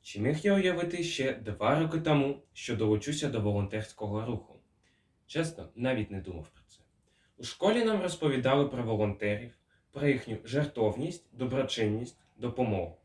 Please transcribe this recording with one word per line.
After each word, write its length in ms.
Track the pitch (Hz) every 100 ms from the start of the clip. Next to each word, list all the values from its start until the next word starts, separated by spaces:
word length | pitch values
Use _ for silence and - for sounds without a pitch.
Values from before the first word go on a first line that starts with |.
Чи 180 | - 104
міг 180 | 120 156
я 160 | 202
уявити 500 | 196 185 175 170 175
ще 300 | 165 - 131
два 460 | 117 107 98 107 147
роки 200 | 160 160
тому, 440 | 160 147 139 143 _
що 220 | - - 113
долучуся 520 | 107 107 139 151 151
до 140 | 113
волонтерського 840 | 104 101 98 107 104 - 104 107 117
руху? 340 | 117 - - _ _ _ _ _ _ _
Чесно, 440 | 156 160 - 82 113
навіть 360 | 127 123 104
не 100 | 98
думав 260 | 95 85 76
про 160 | _ _
це. 120 | - _ _ _ _ _ _
У 60 |
школі 400 | 123 - 190 233
нам 180 | 226 208
розповідали 680 | 180 - 151 127 127 139 143
про 160 | 127
волонтерів, 760 | 113 110 107 - 104 104 120 _ _ _ _
про 160 | 139 143
їхню 300 | 131 - 110
жертовність, 840 | 110 135 147 123 107 113 160 - _
доброчинність, 840 | 120 127 131 131 - 107 110 123 - _ _
допомогу. 600 | 123 127 113 95 85 -